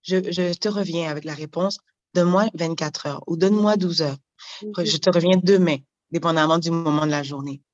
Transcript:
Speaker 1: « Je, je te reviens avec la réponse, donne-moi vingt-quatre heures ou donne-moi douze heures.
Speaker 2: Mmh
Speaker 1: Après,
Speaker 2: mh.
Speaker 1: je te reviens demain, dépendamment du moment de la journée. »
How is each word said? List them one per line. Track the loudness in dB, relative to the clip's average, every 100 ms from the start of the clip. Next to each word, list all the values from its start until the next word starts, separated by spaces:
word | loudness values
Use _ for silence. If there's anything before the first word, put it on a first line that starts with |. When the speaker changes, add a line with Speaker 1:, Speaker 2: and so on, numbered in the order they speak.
Speaker 1:
« |
Je, | 0 -2 -2
je | -2 -2
te | -2 -4
reviens | -2 -4 -4 -4
avec | -6 -8
la |
réponse, | -10 -8 -4 -4 -4 _ _ _
donne-moi | 0 2 4 2
vingt-quatre | -2 -4 -4 -6 -6 -8
heures | -8 -6
ou | 0
donne-moi | 2 4 2 2
douze | 0 -2
heures. | -2 -4 _ _ -20 -14
Speaker 2:
Mmh | -10
Speaker 1:
Après, | -4 -2
Speaker 2:
mh. |
Speaker 1:
je | 0
te | 2
reviens | 4 4 4
demain, | 6 4 4 0 _ _ _
dépendamment | -4 0 2 4 2
du | 2
moment | -2 0 0 0
de |
la | -2
journée. » | -4 -8 -10 -12 _